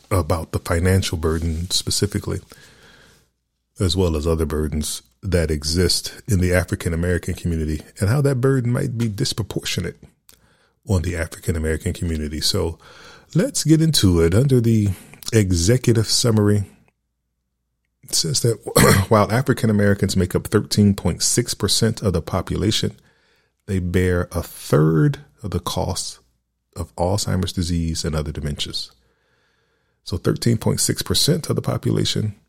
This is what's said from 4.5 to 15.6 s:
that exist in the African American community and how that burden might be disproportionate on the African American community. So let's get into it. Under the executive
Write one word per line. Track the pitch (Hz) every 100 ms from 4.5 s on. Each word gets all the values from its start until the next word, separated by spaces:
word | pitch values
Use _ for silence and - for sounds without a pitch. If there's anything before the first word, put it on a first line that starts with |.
| 76 76 76 73 - - _ 98
that | 87 80
exist | 76 78 85 85 - - - -
in | 95
the | 90
African | 90 87 101 -
American | 82 87 87 -
community | 73 90 82 78 76 - -
and | 98
how | 143
that | 139 120
burden | 131 135 120
might | 120 - 113
be | 117
disproportionate | 101 135 - 101 - - - 87 - - _ _ _ _ _ _ _ -
on | 92
the | 82 87
African | 85 - - 82
American | 78 78 92
community. | 82 87 78 76 76
So | 76 98 85 85 - - - - _
let's | 151 240 -
get | 147 156
into | 160 143 98 85
it. | 82 98
Under | 139 127
the | 117 113 101 92 - - -
executive | 113 95 87